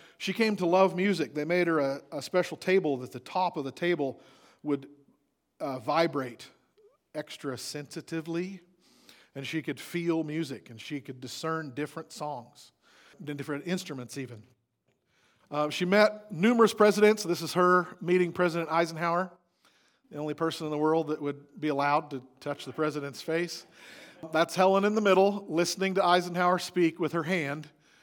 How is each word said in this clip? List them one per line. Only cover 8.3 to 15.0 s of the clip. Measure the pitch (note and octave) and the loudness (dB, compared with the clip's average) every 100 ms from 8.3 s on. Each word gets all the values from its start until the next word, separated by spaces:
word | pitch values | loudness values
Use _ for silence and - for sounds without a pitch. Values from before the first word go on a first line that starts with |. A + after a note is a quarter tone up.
| E3 F#3 F#3+ _ _ _ _ - - _ C#3 | -6 -6 -10 _ _ _ _ -20 -20 _ -12
and | C3+ | -6
she | D#3+ | -6
could | C#3+ C#3 | -6 -10
feel | - F3 E3+ E3 | -8 -4 -2 -2
music, | D3+ D#3 C#3+ A#2+ - | -2 -6 -6 -8 -14
and | A2+ | -18
she | - C#3+ | -12 -12
could | B2+ C3 | -10 -14
discern | B2+ - D#3+ D#3+ D#3 | -12 -8 -6 -6 -8
different | B2 D3 E3 D#3+ | -8 -8 -10 -14
songs, | - D3 C3+ A#2 _ - _ _ _ _ - | -12 -10 -10 -14 _ -20 _ _ _ _ -16
and | D3 C#3+ | -10 -8
different | C#3 C#3+ | -6 -6
instruments | F3 F#3 F#3 C3+ B2 C#3 | -4 -6 -6 -12 -10 -12
even. | B2+ A2+ - _ _ _ _ _ | -12 -14 -20 _ _ _ _ _